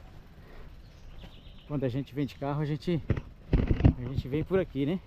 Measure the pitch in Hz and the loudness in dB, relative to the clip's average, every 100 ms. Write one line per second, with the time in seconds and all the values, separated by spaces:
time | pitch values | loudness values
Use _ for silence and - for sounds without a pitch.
0 | - - - - - - - - - - | -18 -16 -18 -20 -18 -16 -14 -16 -18 -18
1 | - - - - - - - 147 131 123 | -16 -14 -14 -16 -18 -18 -4 0 0 0
2 | 131 127 139 - 139 143 151 151 - 170 | -4 -2 -2 -2 -4 0 0 0 0 0
3 | - - - - - - - - - - | -2 -10 -12 -18 0 2 4 8 8 8
4 | 123 135 - 147 156 185 175 135 143 180 | -2 -4 -2 -2 2 2 2 0 2 0